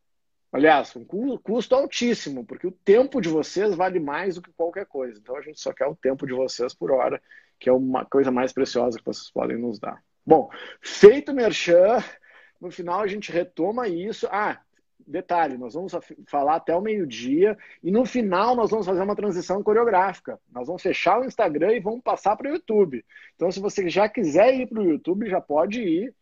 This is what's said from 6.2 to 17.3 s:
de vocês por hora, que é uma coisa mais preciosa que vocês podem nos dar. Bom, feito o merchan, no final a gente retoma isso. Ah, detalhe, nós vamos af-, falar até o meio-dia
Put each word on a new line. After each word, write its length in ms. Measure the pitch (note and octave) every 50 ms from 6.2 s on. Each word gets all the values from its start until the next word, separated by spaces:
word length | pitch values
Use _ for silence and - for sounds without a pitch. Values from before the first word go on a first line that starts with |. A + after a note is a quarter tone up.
| -
de 60 | C3+ B2+
vocês 400 | B2+ C3 B2+ - - A#2+ B2+ -
por 160 | _ E3+ E3
hora, 300 | C#3 C3 B2+ B2+ C3+ C3+ - _ - - _ _ _ _
que 120 | - B2+
é 20 | B2+
uma 320 | C3 C3+ B2+ B2+ - -
coisa 260 | - - C#3 C#3 C3
mais 220 | B2+ B2 C3 C3 -
preciosa 460 | - C3+ - - A#2+ A#2+ B2 A2+ A2+
que 60 | -
vocês 260 | - - - - -
podem 260 | _ - B2 B2 B2
nos 220 | A#2 A#2+ A#2+ G#2+ G2
dar. 240 | - - - - _ _ _ _ _
Bom, 240 | - D#3 D3+ - - - - - - - _
feito 520 | - - - - - G#3 B3 C#4+ D4 - C#4
o 20 |
merchan, 680 | C4+ A#3+ G#3+ E3 - - F3 E3+ F3 F3+ G3+ A#3 A#3 - - - _ _ _ - - - _ _ _
no 100 | F3 F3+
final 300 | D#3 - F3+ E3+ F3 F#3+
a 60 | G#3+
gente 260 | G3 F#3+ G#3+ G3+ - D#3
retoma 560 | F3 F3+ F3+ _ - D#3+ F#3+ A3 B3 B3 A3
isso. 380 | F3 E3 F3+ G#3+ G#3+ - - -
Ah, 300 | - G3+ G#3 F#3 C3+ - _ _ _ _ _ _ _ _ _
detalhe, 500 | - C#3 F3+ F#3 - F3 F3 E3 D3 C3
nós 160 | B2 B2+ A#2+ A#2
vamos 220 | D#3 F#3 F#3 F3
af-, 220 | E3 - _ D#3+ - C#3+
falar 300 | _ - C#3+ C#3 D3 D#3
até 180 | E3 - - D#3+
o 60 | F3 G3+
meio-dia 720 | A3 G#3+ G#3 F3+ C#3+ A2+ A2 A#2 B2+